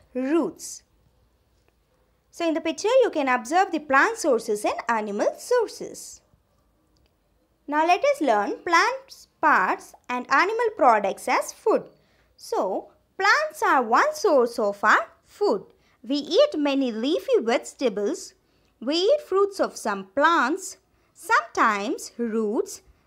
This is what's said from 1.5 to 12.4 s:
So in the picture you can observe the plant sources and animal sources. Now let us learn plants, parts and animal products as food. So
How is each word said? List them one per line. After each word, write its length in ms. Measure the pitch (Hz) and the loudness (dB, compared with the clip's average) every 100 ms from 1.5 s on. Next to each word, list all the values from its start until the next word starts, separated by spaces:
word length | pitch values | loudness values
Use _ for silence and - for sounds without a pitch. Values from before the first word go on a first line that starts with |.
| _ _ _ _ _ _ _ _ | _ _ _ _ _ _ _ _
So 160 | - 339 | -6 -2
in 80 | 311 | -2
the 60 | |
picture 280 | 320 320 403 523 | -4 -4 2 4
you 80 | 427 | 4
can 180 | 311 269 | 0 0
observe 420 | 247 226 339 381 | -2 0 0 0
the 80 | 330 | -2
plant 380 | - 262 339 453 | 0 2 2 0
sources 480 | 330 233 226 208 311 | 0 0 0 -4 -4
and 80 | 554 - | -4 -2
animal 460 | 233 214 202 349 622 | -4 -4 -2 -4 -4
sources. 840 | - 494 427 - - - - - _ _ _ _ _ _ _ _ _ _ _ _ _ _ - | -2 0 0 -6 -14 -14 -18 -20 _ _ _ _ _ _ _ _ _ _ _ _ _ _ -4
Now 180 | 294 320 | 0 2
let 180 | 359 | 2
us 180 | 554 554 | 2 0
learn 360 | 285 214 208 453 - | 2 2 0 -6 0
plants, 640 | 339 415 539 - - - _ | 2 2 -2 -10 -20 -20 _
parts 540 | 311 240 190 370 - - - | 2 4 2 -2 -8 -20 -10
and 160 | 247 240 | -8 0
animal 380 | 277 349 453 480 427 | 2 2 0 -2 4
products 520 | 294 220 202 196 - | 4 4 2 -4 -2
as 260 | 277 587 | -2 -2
food. 300 | - - 294 - _ _ _ _ | -4 0 0 -2 _ _ _ _
So 520 | _ | _